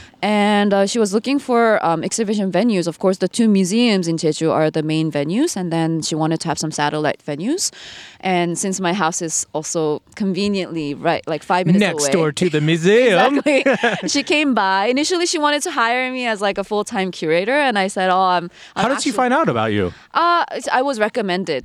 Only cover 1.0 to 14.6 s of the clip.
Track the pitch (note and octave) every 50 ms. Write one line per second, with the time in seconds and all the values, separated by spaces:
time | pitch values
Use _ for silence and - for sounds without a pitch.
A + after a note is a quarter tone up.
1 | A3 G3 F#3 A#3 - B3 C#4 C#4+ - - B3 A#3 A#3 A3+ G#3+ - - E3 E3+ D#3+
2 | - - - - A3+ G3 A3 G#3 G3 F#3+ E3 F3 A3+ B3 G#3+ F3+ D#3+ E3 D3+ -
3 | - F#3 F#3+ - F#3+ F3+ - - A#3 A3 G3+ F#3+ F#3+ E3+ G3+ A#3 B3 A#3 G#3 F#3+
4 | F3 E3 E3 D#3+ - D3+ D3+ - D#3+ D#3+ - C#3 D#3 D#3 - E3 D3+ D#3 D#3 D#3+
5 | D#3+ D#3+ D3+ D3 C#3+ D#3 F3+ A#3+ D#4 F4 - G3+ F3+ F3 E3 E3 D#3+ D#3+ E3 D#3+
6 | D3+ - E3 D3+ D#3 D#3+ E3 D#3+ - E3 D3 - - D#3 C#3+ - D3 D3 D3 D3+
7 | D3+ C#3+ - - _ - D3 C#3 F3 A#3+ D#4+ G4 - - - - - - - -
8 | - - - - - F#3+ F#3 F3 F3 E3+ E3+ E3 - G3 F#3 F#3+ F#3+ E3+ F3 G#3
9 | E3 D#3+ E3 - F3 D#3+ - - - - - D3+ D#3 - - E3+ D#3 D3+ D3+ -
10 | - _ - - G#3+ F#3+ F3+ F3 G3+ G#3 G3+ G3 F3 - E3 E3 D3+ C#3+ C#3+ -
11 | C#3+ E3 D#3+ - - - D#3 D3+ - - F#3+ F3+ F#3+ D#3+ F3+ G3+ G#3 F3+ - D3+
12 | C#3+ C#3 C3+ F3 D#3+ D3+ C#3+ - F3+ F3+ D3+ D3+ D3+ D#3 E3 E3 D#3+ F#3+ G#3 A#3
13 | C4 A#3+ F#3+ E3+ G#3 C4 C#4+ C4+ - D4 C#4+ C4+ - C#4 B3 - - A#3+ G3+ -
14 | - - - C#4+ C#4+ - F4 D4+ D#4 C#4+ B3 A3